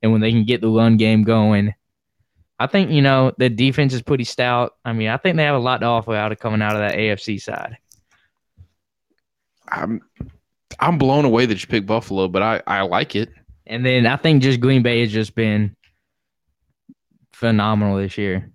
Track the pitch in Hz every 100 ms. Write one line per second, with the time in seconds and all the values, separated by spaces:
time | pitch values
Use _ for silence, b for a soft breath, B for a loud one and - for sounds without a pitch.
0 | 110 110 107 117 107 120 113 113 113 113
1 | 110 110 107 113 107 104 104 104 _ _
2 | _ _ _ _ _ _ 127 202 185 151
3 | 139 135 131 - 127 110 135 131 143 127
4 | - 139 120 - 123 123 123 _ - 113
5 | 110 123 190 160 147 143 123 127 117 117
6 | 110 107 107 107 117 107 107 107 104 -
7 | 110 101 - 101 - - - 113 _ _
8 | _ _ _ _ _ _ - _ _ _
9 | _ _ _ _ _ _ - - 82 113
10 | _ _ - _ _ _ _ - 151 170
11 | 135 143 143 113 123 98 - 120 98 110
12 | - 98 95 90 107 110 - 98 95 90
13 | 147 98 113 - _ - _ 117 127 127
14 | 117 113 160 151 131 127 123 135 120 117
15 | 117 107 110 - 110 104 104 - _ _
16 | _ _ _ _ _ _ _ _ _ -
17 | _ _ _ - 117 110 104 107 104 98
18 | 98 - 101 95 98